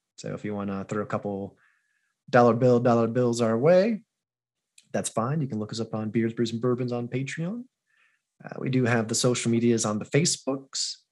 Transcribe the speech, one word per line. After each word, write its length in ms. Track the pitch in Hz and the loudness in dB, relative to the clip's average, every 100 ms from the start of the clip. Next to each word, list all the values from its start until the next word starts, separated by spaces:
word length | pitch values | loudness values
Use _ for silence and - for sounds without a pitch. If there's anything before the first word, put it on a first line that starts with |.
| _ - | _ -14
So 180 | 104 | -12
if 100 | 98 | -8
you 100 | 104 | -6
wanna 300 | 104 101 98 | -6 -4 -6
throw 180 | 95 107 | -6 -6
a 40 | 104 | -4
couple 500 | 107 101 98 101 - _ _ _ _ _ _ - | -6 -6 -6 -8 -14 _ _ _ _ _ _ 0
dollar 240 | 127 120 | 4 6
bill, 260 | 117 127 120 | 6 4 4
dollar 260 | 123 117 113 | 4 4 2
bills 340 | 120 120 117 | 2 0 0
our 160 | 113 113 | 0 2
way, 460 | 147 180 220 208 - _ _ _ _ _ _ _ _ | 6 6 4 0 -8 _ _ _ _ _ _ _ _
that's 160 | 101 - | -6 -4
fine. 320 | 113 117 160 | -4 -2 -2
You 60 | 135 | -4
can 120 | 107 | -6
look 140 | 107 | -6
us 80 | 110 | -8
up 140 | 110 | -8
on 160 | 110 107 | -6 -4
Beards, 240 | 113 113 | -2 -2
Brews, 180 | 113 113 | -2 -4
and 80 | 113 | -2
Bourbons 320 | 123 123 123 | -2 -2 -2
on 160 | 120 120 | -4 -4
Patreon. 560 | 127 135 - 170 240 247 _ _ _ _ _ _ _ | -6 -6 -6 -6 -8 -12 _ _ _ _ _ _ _
Uh, 100 | - - | -16 -8
we 100 | - | -2
do 160 | 131 | 0
have 240 | 117 120 110 | 2 2 0
the 60 | |
social 360 | 117 123 117 117 | 0 0 0 0
medias 340 | 117 117 113 | 2 4 2
on 140 | 110 104 | 0 -4
the 60 | |
Facebooks, 920 | - 147 170 - - - - - - - _ | -2 0 2 -2 -4 -6 -6 -8 -8 -10 _